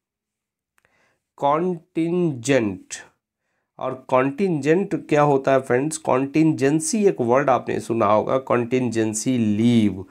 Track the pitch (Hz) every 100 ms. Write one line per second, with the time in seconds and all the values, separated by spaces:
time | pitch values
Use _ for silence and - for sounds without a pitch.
0 | _ _ _ _ _ _ _ _ _ _
1 | _ _ _ - 143 151 180 170 _ -
2 | 165 180 170 131 117 135 107 92 - -
3 | - _ _ _ _ _ _ - 131 135
4 | - 127 139 139 196 156 135 165 196 156
5 | - 151 147 139 139 135 131 123 147 -
6 | - 127 139 156 160 131 135 156 160 226
7 | 202 - 117 127 139 120 117 110 107 117
8 | 101 107 - 131 - 120 120 127 123 110
9 | 110 107 131 123 110 104 117 117 104 92
10 | -